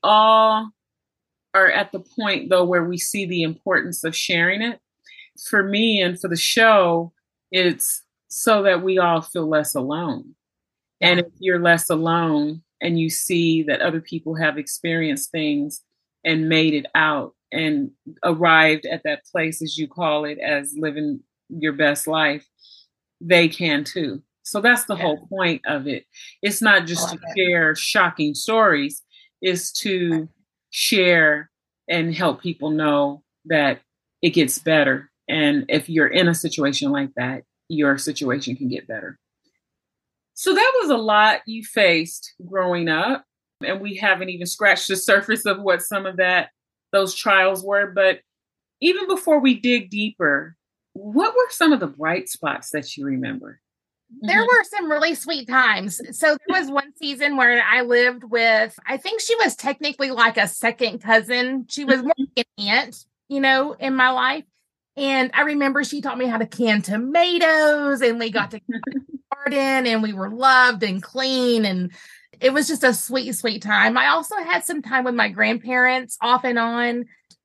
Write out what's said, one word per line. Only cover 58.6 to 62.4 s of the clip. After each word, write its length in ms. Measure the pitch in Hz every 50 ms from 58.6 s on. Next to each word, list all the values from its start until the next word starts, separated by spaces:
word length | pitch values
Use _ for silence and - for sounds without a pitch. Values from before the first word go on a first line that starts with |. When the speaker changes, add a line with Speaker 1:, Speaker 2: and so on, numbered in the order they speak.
| 220 220 - - - -
Speaker 2:
I 100 | 262 269
think 240 | - 381 440 440
she 140 | - - 453
was 200 | 466 440 311 -
technically 540 | - - 269 277 - 302 294 285 - 277 269
like 280 | 262 233 233 226 226 220
a 100 | 208 190
second 520 | - - - 233 240 - 247 220 180 175 -
cousin. 640 | 208 226 226 226 226 247 247 247 254 262 269 240 -
She 160 | - 277 285
was 160 | 262 262 262
more 120 | 247 285 330 -
Speaker 1:
Mm-hmm. 40 | 269 269 -
Speaker 2:
like 100 | -